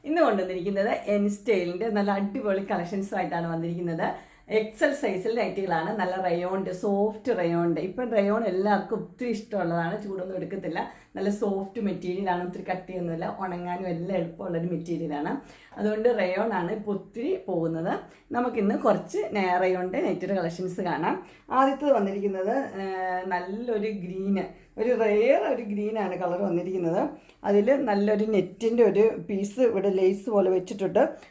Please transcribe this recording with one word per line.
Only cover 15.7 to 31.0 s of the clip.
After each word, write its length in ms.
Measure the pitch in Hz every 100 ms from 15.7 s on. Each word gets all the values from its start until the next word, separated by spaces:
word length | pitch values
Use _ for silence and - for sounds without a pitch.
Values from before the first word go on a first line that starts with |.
| -
അതുകൊണ്ട് 300 | 214 214 233 220
റയോൺ 340 | 180 185 226
ആണ് 200 | 190 170
ഇപ്പൊ 200 | 208 208
ഒത്തിരി 380 | 190 - 226 277 381 -
പോകുന്നത്. 540 | 175 165 165 180 339 - - _
നമുക്കിന്ന് 420 | 240 247 226 202
കുറച്ച് 440 | 247 247 180 - 392 415
നേ-, 260 | 208 185 180
റയോണിന്റെ 380 | 185 185 185 240
നൈറ്റിയുടെ 340 | 277 175 180
കളക്ഷൻസ് 460 | 196 165 170 185 175
കാണാം. 460 | 180 147 180 - - - -
ആദ്യത്തത് 420 | 247 269 277 294
വന്നിരിക്കുന്നത്, 640 | 240 196 202 202 190 190 262 - 196
ഏർ, 420 | 190 190 185 185 185
നല്ലൊരു 640 | 180 175 208 247 214 214
ഗ്രീന്, 540 | 202 175 190 196 196 - - - -
ഒരു 200 | 226 226
റെയർ 420 | 214 208 240 330 392
ഒരു 80 | 226
ഗ്രീനാണ് 540 | 208 208 208 220 185 175
കളർ 260 | 175 180
വന്നിരിക്കുന്നത്. 680 | 196 170 170 185 170 180 285 - - _
അതിൽ 220 | - 202 208 277
നല്ലൊരു 400 | 254 202 208 208
നെറ്റിന്റെ 580 | 214 208 - - 226 240
ഒരു 220 | 220 185 220 214 170
പീസ് 320 | 196 202 -
ഇവിടെ 280 | 247 190 196
ലേസ് 420 | 190 190 202 -
പോലെ 200 | 208 185
വെച്ചിട്ടുണ്ട്. 520 | 185 185 202 185 190